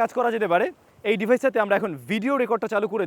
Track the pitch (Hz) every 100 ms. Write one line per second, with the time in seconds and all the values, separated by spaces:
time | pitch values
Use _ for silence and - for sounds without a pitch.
0 | 226 247 240 226 196 175 294 - _ _
1 | 208 208 214 247 269 226 202 196 202 143
2 | 120 214 240 277 233 226 220 208 208 214